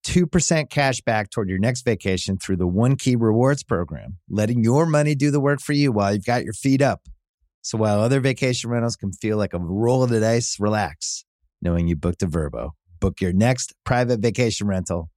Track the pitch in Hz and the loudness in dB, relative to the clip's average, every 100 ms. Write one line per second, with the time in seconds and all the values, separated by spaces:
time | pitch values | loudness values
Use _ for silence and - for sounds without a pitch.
0 | - 180 175 180 - 160 143 - 139 123 | 0 0 2 2 2 0 0 0 2 0
1 | - 110 101 - 95 92 113 123 - 104 | 0 -2 -2 -4 -4 0 0 0 -2 0
2 | 98 92 - 95 - 92 90 92 127 139 | 0 -2 -2 -6 -2 0 0 2 2 2
3 | 131 123 113 110 127 143 - 95 85 71 | 0 2 2 4 2 0 -2 -4 -2 -8
4 | 52 92 _ 95 107 120 113 135 165 151 | -12 -16 _ -2 0 2 2 4 4 2
5 | 147 143 147 143 139 143 - 147 143 104 | 2 2 2 2 0 0 0 0 2 2
6 | 98 104 107 120 - 107 135 135 139 98 | 0 0 0 -2 -2 -2 0 2 2 0
7 | - - _ _ _ _ - 110 110 104 | -10 -20 _ _ _ _ -8 -2 2 2
8 | 117 139 131 120 131 123 117 120 117 - | 2 2 0 0 -2 -2 -2 -2 -2 -4
9 | 101 87 110 107 98 87 85 98 117 127 | -10 -6 -2 -2 -2 -4 -4 0 2 2
10 | 123 117 110 117 117 - 104 107 95 71 | 2 2 2 2 -2 -2 0 0 -2 -6
11 | - - _ _ _ _ 87 85 85 82 | -10 -10 _ _ _ _ -2 0 0 0
12 | 87 82 92 82 73 57 71 - _ - | -2 -2 -2 -2 -4 -6 -10 -12 _ -4
13 | 98 - 92 90 117 127 - _ - 123 | -4 -2 0 2 2 0 -6 _ -2 0
14 | 123 120 113 101 117 - 104 95 90 87 | 2 0 0 0 -2 0 -4 -4 -4 -6
15 | 82 | -6